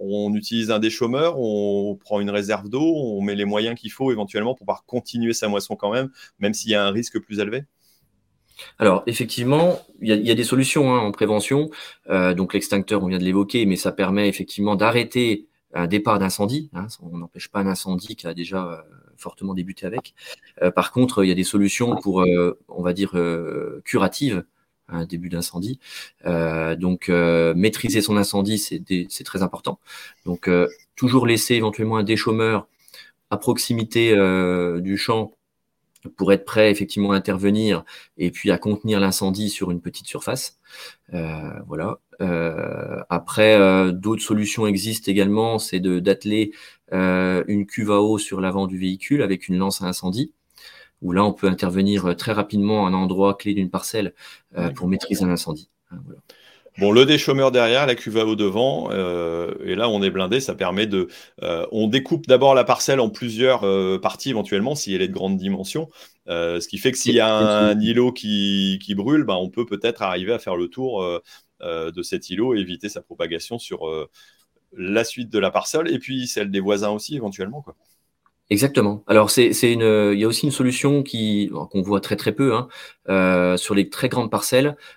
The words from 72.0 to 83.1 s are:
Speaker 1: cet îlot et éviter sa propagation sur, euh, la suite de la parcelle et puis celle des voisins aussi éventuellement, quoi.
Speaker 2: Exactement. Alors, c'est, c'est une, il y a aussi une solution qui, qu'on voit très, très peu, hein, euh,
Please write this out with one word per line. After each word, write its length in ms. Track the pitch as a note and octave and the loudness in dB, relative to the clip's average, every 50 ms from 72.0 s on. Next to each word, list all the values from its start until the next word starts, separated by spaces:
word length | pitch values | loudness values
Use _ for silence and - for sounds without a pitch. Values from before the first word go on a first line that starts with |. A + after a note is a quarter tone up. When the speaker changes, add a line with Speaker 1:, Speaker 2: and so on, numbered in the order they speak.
Speaker 1:
cet 280 | E2 - F#2+ E2+ - - | -6 -6 -6 -8 -6 -6
îlot 240 | F2+ G2 A#2+ C3 A#2+ | -4 -2 0 0 0
et 60 | G#2 | 0
éviter 280 | F2+ F2+ F2 E2 G#2 G2+ | -2 -4 -8 -10 -10 -10
sa 140 | - F2 | -10 -12
propagation 560 | - - E2+ - E2+ E2 E2 D#2+ - - A#2 A#2+ | -16 -14 -8 -8 -6 -6 -6 -8 -8 -10 -12 -12
sur, 300 | - - G#2+ - E2 D#2+ | -10 -12 -10 -10 -8 -8
euh, 200 | D#2+ D#2 D2 - _ - - _ _ _ _ _ _ _ _ _ - | -8 -8 -10 -12 _ -20 -20 _ _ _ _ _ _ _ _ _ -14
la 260 | F#2+ F#2 F#2+ G#2 A2+ | -10 -6 -2 0 0
suite 280 | A2+ - - B2+ A#2+ G#2 | 0 -2 -6 -10 -8 -4
de 80 | A2 G#2 | 0 0
la 100 | G2 F2+ | 0 0
parcelle 420 | - F#2 - - - D#3 E3+ D#3+ | 0 -2 -2 -2 -2 -2 0 -2
et 60 | C3+ B2+ | -2 -4
puis 300 | - C3 C3 C3 B2 B2 | -6 -8 -8 -6 -6 -6
celle 220 | - A2 G#2 G2+ | -6 -6 -4 -2
des 80 | F#2+ G2 | -2 -2
voisins 300 | F#2+ G2+ G#2 G2+ G#2+ G#2 | 0 0 0 0 0 -2
aussi 260 | G#2+ G#2 - - D3+ | -4 -4 -6 -8 -8
éventuellement, 440 | C3 A2 G2+ G2 - F#2+ G#2 C3+ D3 | -8 -8 -8 -8 -8 -10 -10 -10 -12
quoi. 140 | C#3+ - - _ _ _ _ _ _ _ _ _ _ _ _ _ _ - | -16 -18 -20 _ _ _ _ _ _ _ _ _ _ _ _ _ _ 0
Speaker 2:
Exactement. 520 | G2+ G#2 C3+ C#3 C#3 B2 G#2 G2+ G#2+ G#2+ - - | 2 2 2 4 4 2 2 2 0 -2 2 6
Alors, 220 | G#2+ G#2+ G#2+ G2+ | 6 6 6 6
c'est, 220 | - C3 A#2+ A2+ | 6 4 4 4
c'est 200 | A#2 - B2+ A#2 | 4 4 2 2
une, 400 | A#2 A2+ A2+ A2 G#2+ G#2+ G#2 G#2 G2+ | 4 4 4 4 4 6 4 4 4
il 40 | G2+ | 2
y 60 | G#2+ | 2
a 40 | A#2 | 2
aussi 180 | A2 - - | 2 0 0
une 60 | C#3+ | 0
solution 500 | C3 - B2+ B2+ B2+ - - C#3 C#3+ C#3+ | 0 0 0 0 0 0 2 2 2 2
qui, 480 | C3 - - A2+ A2 G#2+ G#2 G#2 G2+ - - D2+ D#2 - | 0 -2 -4 -2 0 0 2 0 0 -2 -4 -8 -8 -4
qu'on 120 | - G2 | -4 -2
voit 180 | F#2 G2 G2+ G2 | 0 0 0 0
très, 160 | - - G#2+ | 0 -2 -4
très 160 | G2 - A2+ | -2 0 -2
peu, 220 | G#2 - C#3 C3 A2 | 0 2 2 2 2
hein, 140 | A#2 C3+ - - - - - - _ _ | 0 -2 -6 -12 -18 -20 -20 -20 _ _
euh, 480 | - | 0